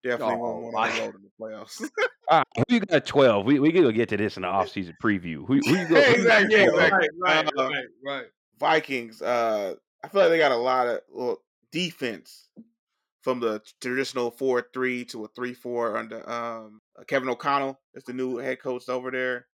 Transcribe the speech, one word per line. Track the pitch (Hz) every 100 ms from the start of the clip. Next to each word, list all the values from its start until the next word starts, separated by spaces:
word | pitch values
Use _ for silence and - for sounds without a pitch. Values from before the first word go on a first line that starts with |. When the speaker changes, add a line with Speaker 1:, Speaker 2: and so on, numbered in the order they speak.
Speaker 1:
definitely | 127 120 117 98
Speaker 2:
Oh, |
Speaker 1:
won | 117 110
one | 117 107
on |
the | 113
Speaker 2:
my. | 110
Speaker 1:
road | 110 101
in |
the | 101 _
playoffs. | 110 107 - - 302 -
<laughs> | 494 _ -
Speaker 3:
All | 156
right, | 131 - 127
who | 240
you |
got | 196 170
at | -
twelve? | 143 131 104 101
We, | 143
we | 147
gonna | 170 147
get | 110 113
to | 104
this | 104 -
in |
the | 92
off-season | 98 90 - 90 80
preview. | 113 98 85 78 80
Who, | 139 -
who | 180
you | 170
go, | 170
who | 269 240
you | 233
Speaker 1:
<laughs> |
Exactly, | 220 208
Speaker 3:
go? |
Speaker 2:
Yeah, | 214 190
Speaker 1:
exactly. | - 165
Speaker 2:
right, | 190 160 160
right, | 180 156 156 143
Speaker 1:
Uh, | 131
Speaker 2:
right, | 139 123 101
right. | 135 139 117 _ _ _
Speaker 1:
Vikings, | 147 160 156 135 117 110
uh, | 85 120 113 107 98 - _ _
I | -
feel | 196
like | 175
they | 165
got | 147
a | 120
lot | 123 127 120
of, | 113 _
well, | 73 123 98 _ _ _
defense | 156 175 - 127 98 - - _ - - _ _ _ _ _
from | - 123
the | 117 107
t-, | - _
traditional | 127 127 131 131 120
four | - 135 123 120
three | 131 127 123 120
to | 117 107
a |
three | - 123
four | 123 123 120 117 110
under, | 113 113 -
um, | 117 117 113 110 107 _ _ -
Kevin | 139 131
O'Connell | 120 143 139 135 135 _ -
is | -
the |
new | 127 127 120
head | 120 127
coach | 131 123 123
over | 127 127
there. | 127 127 123 123